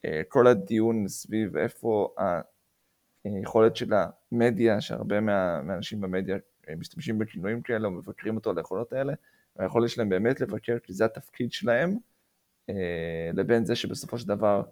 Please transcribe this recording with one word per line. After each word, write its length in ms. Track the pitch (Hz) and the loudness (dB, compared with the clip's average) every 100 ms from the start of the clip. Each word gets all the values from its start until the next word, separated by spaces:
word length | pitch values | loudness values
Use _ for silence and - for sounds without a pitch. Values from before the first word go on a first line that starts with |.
אה, 180 | - 78 80 | -4 -4 0
כל 180 | 139 123 | 6 8
הדיון 640 | 120 92 113 113 113 98 | 6 2 2 2 2 -2
סביב 480 | - - 107 107 - | -6 -4 -2 -2 -2
איפה 580 | 120 - 117 107 95 - | -4 -2 0 2 0 0
ה-, 220 | 95 87 - _ _ _ _ _ _ _ | -2 -2 -6 _ _ _ _ _ _ _
היכולת 520 | 104 101 104 117 113 - | -8 -6 0 6 6 4
של 160 | 113 | 0
המדיה, 880 | 104 87 - _ 117 120 107 113 104 | 0 0 -6 _ 2 2 6 4 4
שהרבה 400 | - 120 104 101 | -2 -6 -2 0
מה-, 420 | 107 101 90 82 | 2 2 2 0
מהאנשים 380 | 73 95 - 107 | -4 -6 -6 -6
במדיה, 360 | 98 92 92 98 _ _ - | -4 -2 -2 -6 _ _ -14
אה, 80 | 82 | -12
משתמשים 420 | - - 147 107 | -12 -10 -6 -4
בכינויים 440 | 107 - 92 120 | -4 -4 -6 -6
כאלה, 240 | - 113 107 | -4 -2 -2
או 60 | |
מבקרים 440 | 87 - - 104 110 | -6 -12 -8 -6 -4
אותו 140 | 107 | -2
על 80 | 85 | -4
היכולות 340 | 78 95 117 | -4 -6 -4
האלה, 200 | 131 139 151 _ _ _ - | -4 -4 -6 _ _ _ -6
והיכולת 340 | 92 117 117 | 0 2 0
שלהם 180 | - 107 | 0 0
באמת 320 | 92 113 135 | 2 2 0
לבקר, 380 | 104 107 - 117 | -2 -4 -4 -4
כי 100 | - | -4
זה 120 | 95 | -2
התפקיד 480 | 113 113 - - 123 | -2 -2 -20 -6 -6
שלהם, 440 | - 113 120 170 214 - _ _ _ _ _ - | -4 0 2 2 -2 -8 _ _ _ _ _ -8
אה, 600 | 101 90 85 82 82 82 | -4 -2 -4 -4 -4 -4
לבין 320 | 85 98 117 | -2 4 4
זה 120 | 110 120 | 4 -2
שבסופו 420 | - - - 120 | -2 -8 -8 -8
של 100 | 113 | -4
דבר 340 | 104 107 101 - | 2 4 2 0